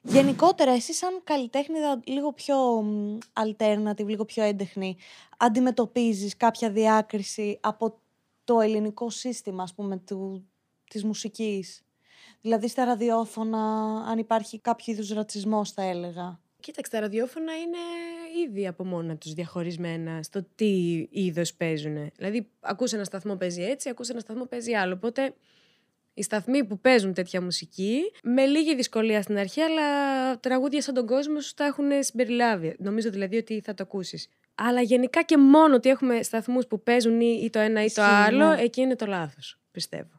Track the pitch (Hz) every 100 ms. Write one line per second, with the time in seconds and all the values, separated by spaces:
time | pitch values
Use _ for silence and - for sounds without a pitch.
0 | - 262 277 262 339 359 277 247 240 320
1 | 359 370 - 294 240 277 285 320 302 262
2 | 233 269 294 - - 269 254 226 214 208
3 | 208 214 - - 214 214 214 208 214 208
4 | 208 214 214 - 214 202 196 - 190 180
5 | - - - - 233 220 254 247 226 247
6 | 233 196 202 - 233 226 226 202 220 214
7 | 214 214 196 - 208 - 214 214 226 220
8 | _ _ _ _ - 233 220 214 214 208
9 | 233 - 254 240 - 185 180 - 202 190
10 | 185 196 190 190 190 _ _ _ _ 220
11 | 214 208 220 - 220 196 180 - _ _
12 | _ _ - _ 220 226 226 262 247 233
13 | 233 226 226 - 220 220 220 220 214 220
14 | 220 226 220 226 214 220 - 226 - 214
15 | 202 214 214 208 202 214 202 - 190 175
16 | 175 170 180 170 _ _ - 302 - 226
17 | 208 214 254 320 320 320 339 349 339 339
18 | 339 339 330 330 320 196 190 170 185 175
19 | 165 156 156 156 165 180 170 170 175 165
20 | 165 165 156 202 180 _ 214 190 175 170
21 | - 202 185 165 165 - 165 156 151 151
22 | 147 _ 196 226 214 _ - 190 247 214
23 | 196 190 202 190 185 175 185 269 277 240
24 | 240 240 220 220 247 240 233 220 185 185
25 | 226 233 269 - _ _ _ _ _ _
26 | _ - 202 214 214 277 214 196 254 247
27 | 196 180 180 185 180 170 165 - 196 247
28 | 392 - 233 254 269 294 311 269 233 226
29 | 226 214 196 208 196 - 320 320 294 285
30 | 277 269 262 240 254 254 269 285 277 254
31 | 226 262 294 302 285 - 285 277 285 277
32 | 262 233 233 240 240 202 160 - 196 220
33 | 226 196 196 226 226 220 208 196 190 196
34 | 175 160 - _ _ - 226 247 233 247
35 | 254 330 320 311 269 302 320 254 262 262
36 | 262 233 214 226 233 247 240 214 - 240
37 | 226 233 233 226 226 220 214 220 214 214
38 | 208 202 208 254 311 - 233 240 262 247
39 | 214 190 156 139 - - _ - - -
40 | 110